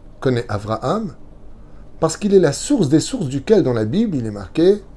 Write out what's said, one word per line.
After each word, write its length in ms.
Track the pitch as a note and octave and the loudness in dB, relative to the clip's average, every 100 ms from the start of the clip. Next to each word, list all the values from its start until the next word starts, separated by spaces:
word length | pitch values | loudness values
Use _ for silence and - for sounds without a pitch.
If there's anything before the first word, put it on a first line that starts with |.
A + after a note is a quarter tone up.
| - - | -18 -6
connaît 260 | C3+ A#2+ - | -2 -2 -2
Abraham 680 | G#2 G#2 A2 C3 G3+ G3+ - - - - - - - - - | -6 -4 -4 -2 -2 -4 -10 -20 -20 -20 -20 -20 -20 -16 -4
parce 180 | D#3 - | -4 -2
qu'il 160 | G3+ | 4
est 60 | G3 | 4
la 120 | D3+ | 4
source 380 | - - C#4 C#3 | 0 0 0 4
des 100 | D3+ | 2
sources 280 | - B3+ C#3 | 0 -4 -4
duquel, 340 | C#3 - A3 | -4 2 4
dans 100 | C3 | 4
la 140 | A#2 A2 | 0 0
Bible, 320 | F3 A#3 C#3 | 0 0 -2
il 80 | A2 | -4
est 60 | |
marqué 500 | G2+ G2 D#3 F3+ G#3 - | -8 -8 2 2 2 -2